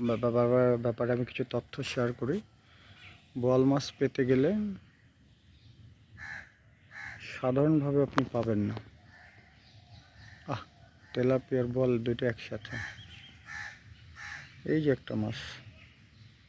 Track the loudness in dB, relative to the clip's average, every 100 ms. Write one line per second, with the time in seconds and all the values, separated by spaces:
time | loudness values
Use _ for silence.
0 | -2 0 2 2 4 4 4 2 0 0
1 | 0 0 -2 -4 -4 -4 -6 -8 -6 -2
2 | -2 -2 -4 -4 -8 _ _ -20 -20 -20
3 | -20 -20 -12 -2 4 6 6 4 -2 -2
4 | 0 2 4 4 4 2 -2 -8 -14 _
5 | _ _ -20 _ _ -20 -20 -20 -20 -20
6 | _ -16 -14 -14 -16 _ _ _ -20 -16
7 | -16 -14 -14 -4 0 4 4 4 4 2
8 | 2 0 -2 -2 0 0 0 -4 -10 -20
9 | -20 -20 -20 -20 -20 -20 -20 -20 -20 -20
10 | -20 -20 -20 -16 -8 -8 -10 -20 -20 -20
11 | -8 0 2 2 0 -2 0 2 2 2
12 | 0 -2 -2 -4 -8 -12 -8 -8 -8 -12
13 | -18 -20 -20 -20 -16 -12 -12 -16 -20 -20
14 | -20 -18 -14 -14 -16 -10 -2 2 2 0
15 | -2 -4 -4 -6 -12 -14 -18 -20 -20 -20
16 | -20 -20 -20 -20